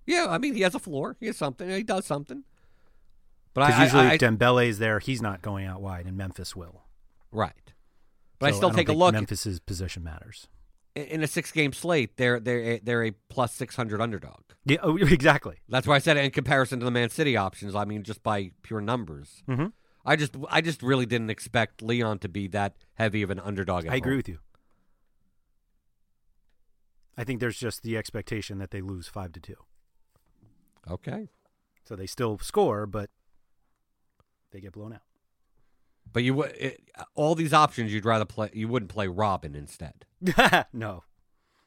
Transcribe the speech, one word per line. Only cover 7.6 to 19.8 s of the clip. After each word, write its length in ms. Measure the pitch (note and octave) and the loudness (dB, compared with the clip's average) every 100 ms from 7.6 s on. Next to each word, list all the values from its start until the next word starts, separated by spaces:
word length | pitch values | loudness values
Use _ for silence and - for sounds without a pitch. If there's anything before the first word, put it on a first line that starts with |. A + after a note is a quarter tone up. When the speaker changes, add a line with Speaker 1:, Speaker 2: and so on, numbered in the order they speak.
| - - _ _ _ _ _ - | -20 -20 _ _ _ _ _ 0
Speaker 1:
But 80 | C#3 | 2
I 40 | |
Speaker 2:
So 40 | - | 4
Speaker 1:
still 100 | F#3 | 4
Speaker 2:
I 20 | |
don't 40 | F3+ | 4
Speaker 1:
take 120 | D3+ | 2
a 40 | |
Speaker 2:
think 60 | D#3 | 6
Speaker 1:
look. 140 | F3+ | 6
Speaker 2:
Memphis's 460 | G#2+ G#2+ G2+ A2 F2 | 4 0 -4 -4 -6
position 440 | - F2+ F2+ F2+ | -8 -8 -6 -8
matters. 420 | E2 E2 A2+ - - - - _ _ | -10 -12 -16 -20 -20 -20 -20 _ _
Speaker 1:
In, 100 | D3 | -12
in 180 | D3 D#3+ | -6 -2
a 40 | D3+ | -2
six-game 460 | E3+ - D#3 C#3+ | -2 -4 0 0
slate, 440 | - E3+ D#3+ A2+ - | 0 0 0 0 0
they're, 200 | B2 A#2+ | 2 2
they're 220 | A2+ A#2+ | 0 -2
a, 180 | A#2 A#2 | 0 -2
they're 240 | G#2+ A#2 | 0 0
a 60 | A2+ G2 - | 0 -4 -8
plus 240 | - A#2+ | -2 -2
six 200 | - B2+ | -2 -8
hundred 260 | - A2+ G#2+ | -4 -4 -2
underdog. 400 | A#2 G2+ - - _ - C3 | -2 -4 -12 -20 _ -6 2
Speaker 2:
Yeah, 120 | C#3 | 2
oh, 140 | D#3 E3 | 4 4
<laughs> 20 | |
exactly. 580 | D#3 F3 D3+ C#3+ - - - | 6 8 8 6 2 -14 -2
Speaker 1:
That's 160 | B2+ - | 0 4
why 100 | C#3 | 4
I 20 | |
said 160 | E3 D3 | 6 4
in 120 | C#3 | 2
comparison 480 | D3+ C3 C#3 B2 B2+ | 0 2 4 2 0
to 40 | |
the 60 | B2 | 0
Man 180 | A#2+ A#2 | 2 0
City 260 | - D3 A2 | 2 2 2
options, 380 | F#2+ - G2+ | 0 -4 -6
I 100 | G2+ G#2 | -4 -4
mean, 160 | G#2+ | -6
just 180 | G2+ G#2 | -8 -6
by 300 | A2+ G#2 F#2 - | -2 -2 -4 -12
pure 180 | - A2 | -10 -6
numbers. 600 | G#2 B2 E2+ C#2+ C#2+ - - | -2 -2 -4 -12 -16 -14 -4
Speaker 2:
Mm-hmm. 200 | B2+ G3 - | -2 -2 -6